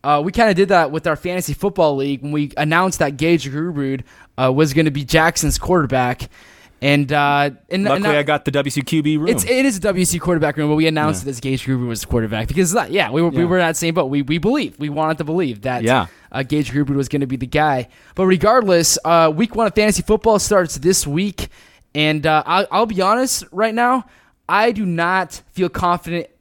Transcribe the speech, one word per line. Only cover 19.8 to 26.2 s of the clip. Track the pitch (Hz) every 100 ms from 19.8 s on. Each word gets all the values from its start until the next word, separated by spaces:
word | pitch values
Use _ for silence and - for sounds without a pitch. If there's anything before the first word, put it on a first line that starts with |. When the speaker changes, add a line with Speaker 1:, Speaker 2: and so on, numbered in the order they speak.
| 214 -
Speaker 1:
football | - 214 226 208
starts | - 202 170 139
this | 156 185 147
week, | 147 202 - - - - _ _
and, | 147 151 151 156
uh, | 156
I, | 147 180 202
I'll | 185 226
be | 185
honest | 185 233 262 - -
right | 180 220
now, | 220 240 254 - _ _ _ -
I | 190 233
do | 208
not | 196 165 170 185 180 - _
feel | - 180
confident | - 180 175 165 170